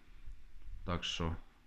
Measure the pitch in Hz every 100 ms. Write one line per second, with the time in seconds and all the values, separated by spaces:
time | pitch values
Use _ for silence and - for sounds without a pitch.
0 | - - - - - - - - - 85
1 | - - 82 82 - -